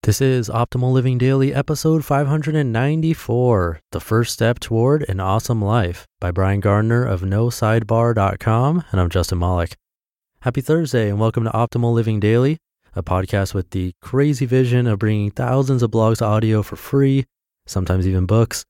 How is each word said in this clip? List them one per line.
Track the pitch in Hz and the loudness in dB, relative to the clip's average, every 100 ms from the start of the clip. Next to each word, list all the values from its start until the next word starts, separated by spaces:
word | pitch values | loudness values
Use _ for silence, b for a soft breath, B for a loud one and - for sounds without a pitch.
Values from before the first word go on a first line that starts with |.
This | - - | 0 0
is | 135 127 107 | 0 0 -2
Optimal | 117 120 127 127 | -4 -2 -2 0
Living | 131 127 127 | 0 0 0
Daily, | 127 135 135 | 2 2 0
episode | 135 - 151 160 160 139 | -2 -4 -2 0 0 0
five | 139 139 | -2 0
hundred | 156 156 156 | -2 -2 -2
and | 135 | 0
ninety-four, | 113 139 160 160 160 - 117 123 107 85 80 _ | 0 0 0 0 -2 -2 0 2 2 2 -4 _
The | - | -10
First | - 110 120 | -2 0 0
Step | - 110 120 | 0 0 0
Toward | - 113 123 151 143 | -2 0 2 2 0
an | 95 | -2
Awesome | 95 107 - 117 | 0 0 0 -2
Life | 101 117 87 87 - _ | 2 0 0 -6 -14 _
by | 87 | -4
Brian | 90 95 101 | 0 0 2
Gardner | 101 104 110 117 | 2 2 2 0
of | 123 92 | 0 -2
No | 95 98 117 | -2 0 0
sidebar | - 110 113 104 113 117 110 | 0 0 0 0 0 2 2
dot | 98 95 | 0 0
com, | - 113 135 170 - | 0 0 2 0 -2
and | 98 | 0
I'm | 87 | 0
Justin | 90 85 90 | 0 -2 -2
Malik. | 87 90 85 - _ _ _ _ _ _ | 0 0 -4 -8 _ _ _ _ _ _
Happy | 131 123 | -6 -4
Thursday, | 127 160 151 127 104 | 0 0 2 0 0
and | 101 | 0
welcome | 113 120 | 0 0
to | 113 | -2
Optimal | 113 117 127 117 | -2 -2 0 0
Living | 117 113 107 | 0 0 0
Daily, | 104 117 135 160 _ _ _ - | 2 2 2 -2 _ _ _ -10
a | |
podcast | 85 92 95 101 98 | -2 -2 0 -2 -2
with | 98 87 | -4 -4
the | 98 90 - | -4 -6 -8
crazy | - 127 147 135 131 | -4 0 0 0 0
vision | 127 127 123 123 | 2 2 2 2
of | 101 | 0
bringing | 107 107 104 | 0 0 -2
thousands | - 123 131 135 131 | -2 -2 0 0 0
of | 117 | 2
blogs | 113 110 110 | 2 2 2
to | 110 | 2
audio | 107 110 107 | 2 2 0
for | 101 - | -2 -10
free, | - 139 135 135 127 _ _ _ - | -2 2 2 2 -2 _ _ _ -6
sometimes | 95 92 92 92 | -4 0 0 2
even | 92 92 | 0 2
books. | 107 113 - - | 2 2 -4 -12